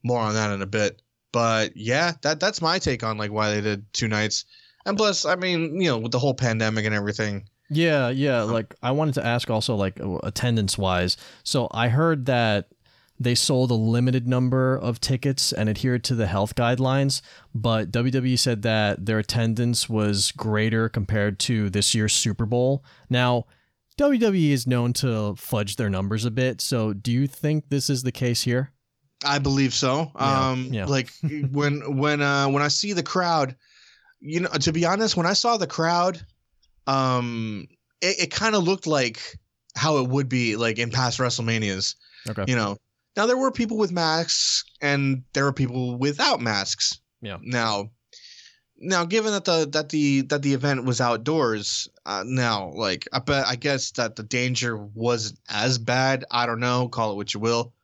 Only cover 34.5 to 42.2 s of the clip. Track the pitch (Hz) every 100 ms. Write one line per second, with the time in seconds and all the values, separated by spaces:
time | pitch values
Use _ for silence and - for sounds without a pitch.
34.5 | 151 165 160 170 202 220 185 170 196 233
35.5 | 226 156 - 165 175 180 165 - _ _
36.5 | _ _ _ - 135 131 127 120 117 113
37.5 | 104 73 _ _ - 180 196 175 - 220
38.5 | 208 175 190 160 147 120 117 - - _
39.5 | _ _ 127 156 147 127 135 131 127 117
40.5 | 107 117 110 117 123 123 120 123 - 113
41.5 | 113 104 95 - - _ -